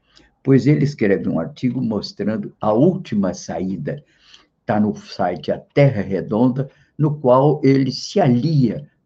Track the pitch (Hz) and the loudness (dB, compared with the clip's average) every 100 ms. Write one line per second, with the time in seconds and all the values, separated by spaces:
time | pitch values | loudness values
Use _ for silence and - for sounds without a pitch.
0 | _ _ _ _ 131 127 117 151 - - | _ _ _ _ 2 2 4 2 0 0
1 | 104 92 92 80 82 - 123 127 117 104 | 0 0 -2 -4 -6 -6 -4 -2 -4 -4
2 | - - 101 110 - - 107 110 175 170 | -6 -8 -6 -6 -8 -6 -2 2 2 2
3 | - 104 92 - - 85 95 95 - 73 | -4 -4 -2 -4 -8 -8 -6 -6 -8 -10
4 | - _ _ - _ _ - 107 107 101 | -14 _ _ -20 _ _ -2 0 0 -4
5 | - - 90 - - 87 - 143 139 107 | -10 -4 -4 -4 -6 -6 -2 2 2 2
6 | 95 92 78 107 127 131 143 _ _ - | -4 -4 -2 2 2 0 -6 _ _ -2
7 | 151 147 123 127 147 147 135 135 131 - | -2 0 4 4 4 2 2 2 0 -4
8 | - 202 151 120 165 147 117 82 - _ | -4 0 2 2 2 2 0 -2 -12 _